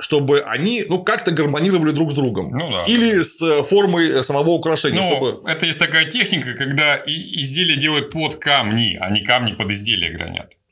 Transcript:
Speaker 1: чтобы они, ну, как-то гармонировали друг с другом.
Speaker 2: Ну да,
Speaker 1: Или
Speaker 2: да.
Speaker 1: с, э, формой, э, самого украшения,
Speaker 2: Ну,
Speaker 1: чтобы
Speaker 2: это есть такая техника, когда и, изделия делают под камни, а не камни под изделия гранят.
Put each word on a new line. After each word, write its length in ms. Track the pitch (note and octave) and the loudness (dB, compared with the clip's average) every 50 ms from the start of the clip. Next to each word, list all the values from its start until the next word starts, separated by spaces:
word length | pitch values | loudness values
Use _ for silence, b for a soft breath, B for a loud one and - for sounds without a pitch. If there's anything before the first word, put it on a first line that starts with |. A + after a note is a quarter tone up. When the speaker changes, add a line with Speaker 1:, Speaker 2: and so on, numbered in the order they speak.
Speaker 1:
чтобы 400 | - - D#3 D3 C#3+ C3+ C#3+ C#3+ | -4 -2 0 2 2 4 2 2
они, 440 | - G#2+ A2+ B2+ D#3+ G#3+ A#3+ A3+ - - | 2 0 -2 -2 -2 -2 -2 -2 -2 -2
ну, 160 | E3+ F#3 F#3 | -4 -2 0
как-то 260 | G#3 A3 A3 - F#3 | -2 -2 0 0 0
гармонировали 600 | E3 D3 D3+ C#3+ C#3 D3+ D#3+ G3 F#3+ F3 D#3 D#3 | 0 0 0 0 0 0 2 2 2 2 2 2
друг 180 | D3+ C#3 E3 D3+ | 2 2 0 0
с 40 | C#3 | 0
другом. 360 | C#3+ C#3 B2 G#2+ F2+ F2+ - | 0 0 0 0 -2 -4 -4
Speaker 2:
Ну 200 | A#2+ C3+ E3+ D#3 | -4 -6 -4 -4
да, 120 | G2+ F2+ F2 - | -4 -2 0 2
Speaker 1:
Или 300 | A#3 A#3+ A#3 A3+ G#3+ F3+ | 2 4 4 4 4 2
Speaker 2:
да. 60 | D#3 | 0
Speaker 1:
с, 180 | - - - | 0 -2 0
э, 200 | E3 E3 D3+ D3 | 0 2 2 2
формой, 460 | C#3+ - G3 G3+ G3+ F#3 F3 E3+ E3 D#3+ | 2 4 4 4 4 4 4 2 2 2
э, 140 | C3+ C3 | 2 2
самого 280 | B2+ - C#3+ C#3+ D3 E3 | 0 0 0 2 2 2
украшения, 500 | E3+ D#3+ - D#3+ D#3 D3 - C#3+ D3+ F3+ | 2 2 2 0 0 0 0 0 0 0
Speaker 2:
Ну, 140 | G3 F3 D3+ | 0 0 0
Speaker 1:
чтобы 320 | C3 C3+ - - - - - | 0 0 -2 -4 -4 -4 -6
Speaker 2:
это 160 | D#3+ - F3+ | -4 -2 -2
есть 120 | E3 D3+ - | -2 0 0
такая 280 | - - D3+ D#3+ D#3+ | 0 2 2 2 0
техника, 480 | D#3+ F3 B3 A3+ - G3 D#3+ A#2 B2 A#2 | 0 0 -2 0 0 -2 -4 -4 -4 -6
когда 420 | - - D3 C#3 C#3+ D3+ D3 C#3+ | -4 -4 -2 0 2 2 2 2
и, 440 | C3+ - D3 D3+ D#3+ - - - D#3+ | 0 -2 -6 -8 -8 -8 -8 -6 -6
изделия 360 | C3+ C3 C3+ E3+ F3+ D#3+ D3+ | -4 -2 0 0 0 2 2
делают 340 | C#3+ C#3+ D3+ D3+ D3 - - | 2 2 2 2 0 -2 -2
под 260 | - D#3+ D#3 D3 - | -4 -4 -4 -4 -4
камни, 600 | - - D3 C#3+ C3+ A#2 G2+ G#2+ A#2 A#2 G2 E2+ - | -4 0 2 2 2 2 2 0 0 0 0 -2 -2
а 100 | F2+ F#2 | -2 -2
не 100 | G2+ G#2+ | -2 0
камни 320 | G2+ A#2 A#2+ B2 A#2+ A2+ | 2 2 2 2 2 -2
под 180 | F#2 - G#2+ G2 | -4 -4 -4 -4
изделия 400 | G2+ G2+ G2+ A2+ A2+ F2+ E2+ E2 | -4 -4 -2 -4 -2 -2 -2 -4
гранят. 420 | - E2 - F2 E2+ - - - _ _ _ _ | -4 -6 -8 -8 -8 -10 -12 -14 _ _ _ _